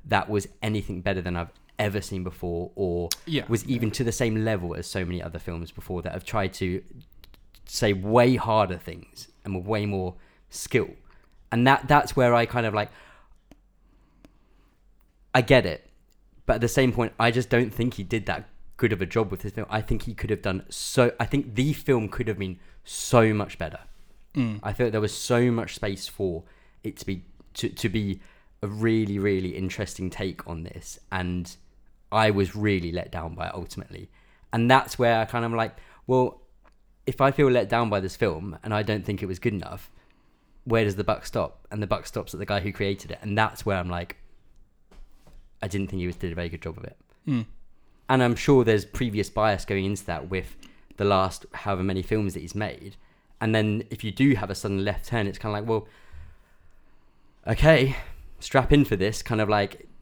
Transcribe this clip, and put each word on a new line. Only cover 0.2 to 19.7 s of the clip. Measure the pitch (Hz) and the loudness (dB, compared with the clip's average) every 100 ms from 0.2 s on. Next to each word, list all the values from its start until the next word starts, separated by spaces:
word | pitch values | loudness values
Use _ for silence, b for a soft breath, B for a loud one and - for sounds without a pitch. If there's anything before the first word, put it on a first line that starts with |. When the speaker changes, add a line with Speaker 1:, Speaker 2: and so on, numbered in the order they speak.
| - | 2
Speaker 1:
was | 104 - - | -2 -2 -6
anything | 107 107 98 92 | -2 -2 -2 -4
better | 90 92 | -2 -2
than | 87 | -2
I've | 87 82 _ _ - | -4 -4 _ _ -4
ever | 104 98 | -2 -2
seen | - 95 | -4 -6
before | 90 - 87 85 87 - | -6 -8 -6 -6 -6 -4
or | 95 87 85 - - | -2 0 -4 -6 -4
Speaker 2:
Yeah, | 151 - | -4 0
Speaker 1:
was | 113 | -2
even | - 120 113 | 0 -2 -2
Speaker 2:
yeah. | |
Speaker 1:
to | - | 0
the | 117 | -2
same | - 117 110 | 0 0 0
level | 110 104 87 82 | 0 -2 -4 -8
as | 87 | -6
so | 98 | -6
many | 87 87 | -4 -6
other | 85 82 | -8 -10
films | - 82 82 | -8 -8 -10
before | - - 90 | -14 -8 -6
that | 82 | -6
have | 85 | -10
tried | - 110 95 | -4 -2 -2
to | - 92 92 - - - - - - - - | -2 -4 -4 -8 -20 -20 -20 -20 -20 -20 -20
say | - - 113 | -10 0 2
way | 95 98 117 123 123 | 2 4 6 6 4
harder | 113 110 95 87 | 2 2 2 -2
things | - 82 - - - _ | -10 -14 -16 -20 -20 _
and | - 95 | -6 -6
with | |
way | 92 110 104 | -2 -2 0
more | 98 92 - b b b | -2 -4 -8 b b b
skill. | - - 123 - - b b b b - | -14 0 0 0 -8 b b b b -4
And | 117 127 | 4 6
that, | 139 131 | 4 6
that's | 147 - 135 | 4 4 2
where | 120 | 4
I | 120 117 | 4 4
kind | 120 113 | 0 0
of, | |
like, | 104 104 B B B B - _ - _ _ _ _ _ _ - _ _ _ _ _ _ _ _ _ _ | 0 -4 B B B B -20 _ -20 _ _ _ _ _ _ -20 _ _ _ _ _ _ _ _ _ _
I | 131 | 0
get | 110 131 90 | 6 6 6
it. | 73 - _ _ _ _ - - | -6 -12 _ _ _ _ -10 -2
But | 113 | 0
at | |
the | 117 | 2
same | - 127 | 4 2
point, | 123 110 - | 2 -2 2
I | 117 | 2
just | 120 120 | 2 2
don't | 123 120 | 2 2
think | - 120 | 0 -2
he | - | -2
did | 92 113 98 | -4 -4 -2
that | 90 - - - - | -6 -8 -18 -18 -2
good | 113 | 0
of | 98 | 0
a | 92 | 0
job | 113 104 | 0 0
with | 92 | -4
his | 101 | -6
film. | 113 104 | -8 -4